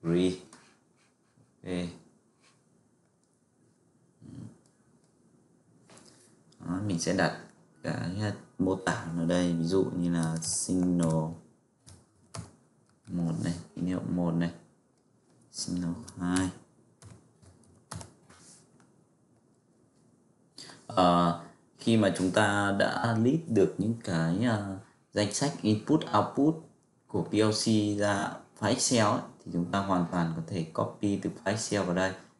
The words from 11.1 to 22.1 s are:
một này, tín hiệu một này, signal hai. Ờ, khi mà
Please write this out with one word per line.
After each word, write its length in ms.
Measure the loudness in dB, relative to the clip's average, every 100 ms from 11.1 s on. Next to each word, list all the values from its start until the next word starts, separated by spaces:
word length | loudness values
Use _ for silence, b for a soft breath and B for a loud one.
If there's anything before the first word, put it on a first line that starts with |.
| 2 -2 -6 -16 _ _ _ -20 -20 _ _ _ -14 -14 -18 _ _ _ _ -8
một 260 | -4 -2 -2
này, 100 | -4 -6 -10 -6
tín 100 | -4
hiệu 160 | -4 -2
một 220 | -2 0
này, 200 | 0 -2 -4 -20 _ _ _ _ _ _ _ _
signal 400 | -10 -6 -4 -4 -6 -10 -6
hai. 320 | -2 0 -2 -6 -20 _ _ _ -20 -20 _ _ -20 -20 _ -20 _ -16 -16 -20 _ -20 -20 -20 _ _ _ _ _ _ _ _ _ _ _ _ _ _ _ _ _ _ _ -20 B B -6
Ờ, 540 | 2 4 6 4 0 -8 -20 _ _
khi 200 | 2 4
mà 160 | 4